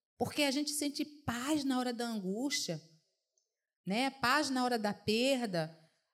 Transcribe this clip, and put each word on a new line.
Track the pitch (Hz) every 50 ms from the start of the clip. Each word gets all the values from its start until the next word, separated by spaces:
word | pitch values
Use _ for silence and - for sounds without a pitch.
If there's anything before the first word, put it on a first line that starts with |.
| _ _ _ -
porque | - - - - 294
a | 277
gente | 254 294 302 294 -
sente | - 294 285 277 - 294
paz | - - - - - 233 240 247 285 311 302 262
na | 269 254 254
hora | 247 247 247
da | 220 240
angústia, | 233 226 214 185 185 196 220 262 285 - - - - 165 151 - - _ _ _ _ _ _ _ _ _ _ _ _ _ _ _ _ _ _ -
né? | 175 196 233 262 269
Paz | 262 262 - 240 269 302 302 269
na | 262 254 254
hora | 247 247 226
da | 208 208 196
perda. | - - 214 214 226 247 269 277 247 240 214 180 170 156 160 - - - _ _ _ _ _